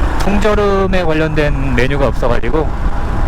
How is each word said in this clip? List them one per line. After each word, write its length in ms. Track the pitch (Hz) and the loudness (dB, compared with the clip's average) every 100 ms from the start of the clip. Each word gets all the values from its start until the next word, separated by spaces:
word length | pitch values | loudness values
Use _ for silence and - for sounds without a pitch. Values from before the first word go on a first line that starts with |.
| - - | 0 0
통저름에 840 | - 202 208 208 202 196 190 185 | 0 2 2 2 0 0 0 0
관련된 720 | 170 156 156 156 147 139 139 120 | 0 0 0 0 0 0 0 0
메뉴가 320 | 127 139 135 | 0 0 0
없어가지고 640 | 110 131 120 117 147 147 - - - - - | 0 0 0 0 0 -2 -2 -2 -2 -2 -2